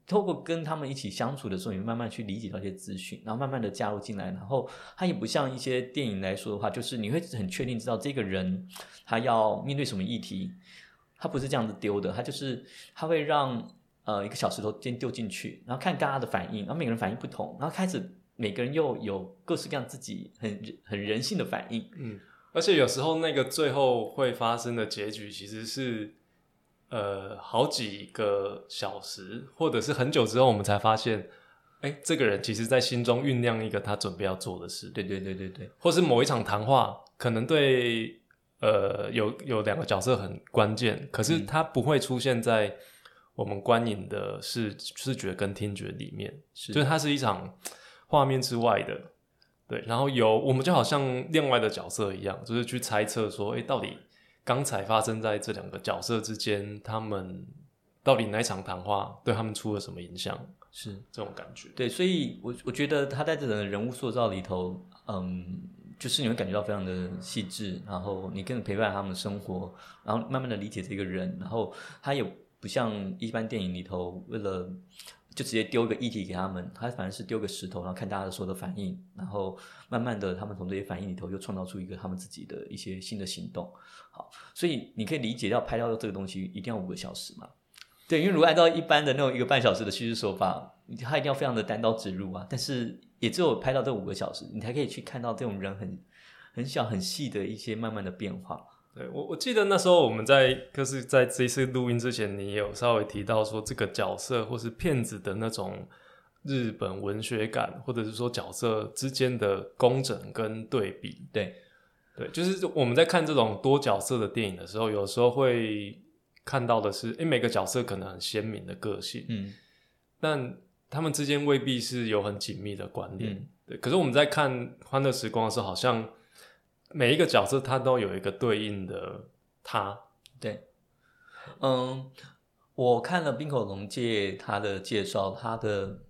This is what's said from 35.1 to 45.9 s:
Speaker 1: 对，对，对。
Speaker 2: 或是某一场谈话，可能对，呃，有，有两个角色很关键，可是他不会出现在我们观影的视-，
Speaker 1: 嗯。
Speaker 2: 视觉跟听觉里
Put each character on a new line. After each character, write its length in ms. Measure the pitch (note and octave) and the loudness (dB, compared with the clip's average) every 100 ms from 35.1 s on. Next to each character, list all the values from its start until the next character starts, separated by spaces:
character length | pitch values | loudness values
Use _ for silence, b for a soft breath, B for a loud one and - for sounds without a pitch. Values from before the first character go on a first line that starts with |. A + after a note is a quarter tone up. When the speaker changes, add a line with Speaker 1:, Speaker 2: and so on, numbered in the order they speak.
| G2 | -4
Speaker 1:
对， 140 | F#2+ | -4
对， 160 | F#2+ F#2+ | -6 -8
对。 200 | - F#2+ - | -10 -14 0
Speaker 2:
或 140 | F3 | 2
是 80 | D#3+ | 6
某 220 | E3+ A#2+ | 8 8
一 40 | D3 | 6
场 160 | B2+ | 4
谈 220 | G2+ G#2 | 0 0
话， 340 | G#2+ C3+ G#2 - - - | 6 6 6 0 -14 -4
可 100 | B2 | 0
能 160 | A2+ B2+ | 0 4
对， 760 | D#3 C#3 B2+ A#2+ A2+ A2+ - _ _ _ - | 6 6 6 4 2 -2 -8 _ _ _ 0
呃， 500 | A2 G#2 G2 G2+ G#2 | 4 4 4 0 -2
有， 200 | A2+ G#2+ - | 2 0 0
有 160 | C#3+ A2 | -2 0
两 160 | G#2 G2+ | 2 0
个 60 | |
角 160 | - G2 | 2 2
色 160 | A#2 A#2 | 2 2
很 240 | F#2+ E2+ - | 0 -8 -2
关 240 | C#3 G#2+ | 4 4
键， 340 | G#2+ A#2 G#2 - | 4 0 0 -4
可 100 | - | -2
是 180 | A2+ D#3+ | 2 2
他 220 | G2 D#3 | 2 0
不 200 | D#3+ C3 | 0 2
会 180 | A#2 C#3+ | 4 4
出 180 | - B2+ | 2 0
现 240 | C3 A#2+ | 2 2
在 320 | A#2 A2 G#2 - B B B B B | 4 4 2 -2 B B B B B
我 100 | - | -6
们 160 | G2+ G2+ | -4 -2
观 260 | G2 A#2 A#2 | 4 4 4
影 220 | G2+ G2 | -2 -4
的 320 | G2+ G2 G2+ | -6 -4 -6
视-， 300 | G2 B2 G#2+ | -6 -2 -2
Speaker 1:
嗯。 40 | - | -4
Speaker 2:
视 360 | - - C3+ | -12 -8 -4
觉 200 | A2 F#2+ | -4 -4
跟 180 | F#2 G2+ | -2 -2
听 220 | G2+ G#2 | -2 -4
觉 140 | G2+ | -4
里 220 | G2+ | -8